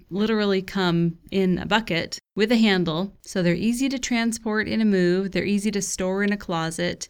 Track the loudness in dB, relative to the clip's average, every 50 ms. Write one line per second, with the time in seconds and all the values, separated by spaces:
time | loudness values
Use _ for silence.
0 | -8 _ -4 -2 0 0 0 0 0 0 0 0 -2 -2 -2 0 2 2 2 2
1 | 2 0 -2 -4 -10 -4 0 0 2 2 2 0 0 0 0 0 0 -2 -4 -4
2 | -4 -6 -10 -14 -16 _ _ -2 0 2 4 4 4 4 4 4 2 0 0 -2
3 | -4 -6 -8 -14 -18 -6 -4 0 2 2 2 2 0 0 0 0 -2 -2 -2 -4
4 | -4 -2 -2 0 0 -2 -2 -4 -4 -2 -2 -2 -2 -2 0 2 2 4 4 4
5 | 4 4 2 2 0 -2 -2 -2 0 0 0 0 0 0 -2 -2 -4 -4 -4 -4
6 | -2 -2 0 0 0 0 0 -2 -4 -4 -4 -2 -2 -4 -2 -2 -4 -4 -4 -6
7 | -12